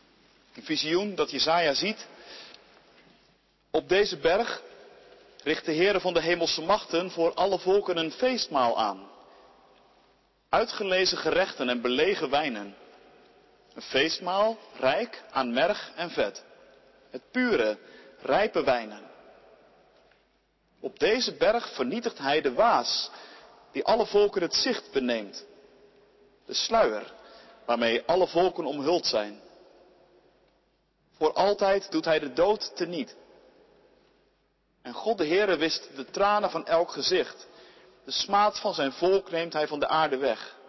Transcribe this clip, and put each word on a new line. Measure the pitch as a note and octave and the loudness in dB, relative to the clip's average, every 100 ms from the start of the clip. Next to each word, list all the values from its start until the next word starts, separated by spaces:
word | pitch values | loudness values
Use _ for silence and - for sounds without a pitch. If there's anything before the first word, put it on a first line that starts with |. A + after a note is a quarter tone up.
| _ _ _ _ _ | _ _ _ _ _
Een | - | -14
visioen | - D3+ D#3 F3 G#3 | -6 -4 0 0 -2
dat | E3+ C#3+ | -2 -2
Jesaja | C3+ D3+ E3+ D#3+ | 0 2 2 2
ziet. | C3+ G3+ G#3+ - - - - - - _ - _ _ _ _ _ _ _ _ _ | 0 -2 -4 -10 -20 -20 -20 -20 -20 _ -20 _ _ _ _ _ _ _ _ _
"Op | D#3 C#3 | -4 2
deze | F#3 G#3 E3+ | 2 2 2
berg | D#3+ G3 A#3 - - - - - - - - - | 2 2 0 -6 -12 -20 -20 -20 -20 -20 -20 -10
richt | C#3+ D#3 | -4 -4
de | - | -2
Heere | D#3 F#3+ F#3+ | 0 2 2
van | F#3 | 0
de | E3+ | 0
hemelse | D#3+ F3 E3+ - | 0 0 0 -2
machten | E3 G#3 - E3 F#3 | 0 0 0 -4 -2
voor | E3+ E3 | 0 0
alle | E3+ F#3+ F#3 | 2 0 0
volken | F#3 G3+ G3+ E3 | 2 2 2 -2
een | D#3+ | -4
feestmaal | - B3+ B3 - C#3+ A#2+ A2 | -2 -2 0 -2 2 2 2
aan. | G#2+ F#2+ G2 - - - - _ _ _ _ _ _ _ _ _ _ | -2 -4 -12 -20 -20 -20 -20 _ _ _ _ _ _ _ _ _ _
Uitgelezen | F3 A#3 - G3 F#3 F#3 F3 | 0 0 -2 -2 0 0 0
gerechten | D#3+ D#3+ F#3 - B2 | 0 0 0 -2 -2
en | A#2+ | -2
belegen | B2 B2+ F3 G3 D3 | 0 0 0 0 0
wijnen. | C#3 D3+ G#2+ G2+ - - - - - _ _ _ _ _ | 0 -2 -6 -10 -18 -20 -20 -20 -20 _ _ _ _ _
Een | - | -18
feestmaal | - C3 D#3+ - F3+ F#3+ A3 A3 - - | -4 0 0 -2 -4 0 0 -2 -12 -2
rijk | C3 E3 A#3+ - - | 0 0 -2 -10 -8
aan | C3+ B2+ | -4 -2
merg | A#2+ E3+ G#3 - - | 0 0 0 -8 -10
en | E3+ | -6
vet. | D3+ G#2 - - - - - _ _ _ | -2 -2 -4 -18 -20 -20 -20 _ _ _
Het | C3 - | -16 -6
pure, | B3+ B3 E3 G#2+ G#2 - - - - | -2 2 2 2 0 -8 -20 -20 -10
rijpe | - D#3 A3 F3 | 0 2 2 0
wijnen. | C3+ B2 A2 G#2 - - - - - - _ _ _ _ _ _ _ _ _ _ _ _ | 2 0 -2 -14 -20 -20 -20 -20 -20 -20 _ _ _ _ _ _ _ _ _ _ _ _
Op | C3+ - | -10 -2
deze | F3+ C4 G#3+ | 0 2 -2
berg | - F3 A#3 - | 0 2 0 -2
vernietigt | - B2 G#3+ A#3 - | -4 -4 -2 -4 -4
hij | C#3 D3+ | -2 0
de | C#3+ | 0
waas | B2+ A3+ D#3 A#2+ - - - - - - - - | 2 4 4 0 -4 -6 -12 -20 -20 -20 -20 -10
die | C#3 | -4
alle | - A3+ G3+ | 2 2 4
volken | G#3 G#3 G3 | 4 4 2
het | E3 | -2
zicht | - C4+ - - | 0 0 -2 -4
beneemt. | C#3 B2 A#2 G2+ - - - - _ - _ _ _ _ _ - | -2 0 -2 -6 -16 -20 -20 -20 _ -20 _ _ _ _ _ -8
De | |
sluier | - - A3+ D#3 G#2+ G2 - - - - - - | -6 0 2 2 0 -8 -16 -20 -20 -20 -10 -2
waarmee | A#2 A#2 A#2 - | 0 2 0 2
alle | F3+ F3 | 2 2
volken | E3 F#3 F3 | 2 2 0
omhuld | D3+ D3 C#3 F3 - | -6 -4 0 0 2
zijn. | A2 G#2 G#2 - - - - - _ _ _ _ _ _ _ _ _ _ _ _ - | -2 -2 -10 -20 -20 -20 -20 -20 _ _ _ _ _ _ _ _ _ _ _ _ 0
Voor | D#3 | 0
altijd | - F#3+ G3+ G3 G3 G3 | 4 2 4 2 2 0
doet | D#3+ | -2
hij | E3 D#3 | 2 0
de | C#3+ | 0
dood | D3 F#3 G#3+ - - | 2 2 2 -4 -6
teniet. | E3+ F3 A#2 - - - _ _ _ _ _ _ _ _ _ _ _ _ _ _ | -6 -6 -8 -12 -20 -20 _ _ _ _ _ _ _ _ _ _ _ _ _ _
En | B2 | -16
God | A#2+ G#3+ A3 | -8 -2 0
de | D3+ | 2
Heere | F3+ G#3 D#3+ | 2 2 2
wist | D#3+ - - C3+ | 0 -2 -8 -14
de | |
tranen | B2 F#3+ G3+ G#3 G3 | -8 0 2 2 0
van | E3 D#3 | -4 0
elk | E3 E3+ | 0 0
gezicht. | D3 C3 F3+ C3 - - - - - - _ | -2 0 0 0 -6 -20 -20 -20 -20 -20 _
De | - | -8
smaad | - - G3+ G#3 - | -6 0 2 2 2
van | G#3 | -4
zijn | F3 C#3 | -2 -2
volk | - F3+ G3 - | 2 4 2 2
neemt | E3 E3+ | -4 -4
hij | D#3 D3+ | -2 -2
van | D3 | -2
de | - | 0
aarde | D#3 D#3 C3+ | 2 2 2
weg. | C3+ A2 - - | 0 -2 -6 -18